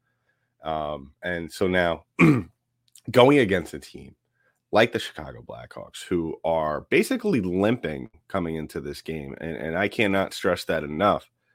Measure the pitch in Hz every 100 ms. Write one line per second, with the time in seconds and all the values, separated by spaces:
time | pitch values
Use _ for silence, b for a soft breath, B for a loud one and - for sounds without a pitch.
0 | _ _ _ _ _ _ 78 78 76 73
1 | 69 _ 90 87 80 - 95 92 87 80
2 | _ - 170 131 85 _ _ _ _ _
3 | - 120 127 147 110 95 78 73 - 69
4 | 67 _ _ _ _ _ - 101 120 -
5 | - - 69 60 57 58 62 - - -
6 | - 90 80 - 80 80 78 73 - 147
7 | 220 262 214 143 92 90 104 123 80 71
8 | 64 _ _ 98 85 80 76 82 73 71
9 | - 80 69 - 80 67 76 82 101 -
10 | 104 98 95 - 98 87 - 82 73 76
11 | 101 80 - _ _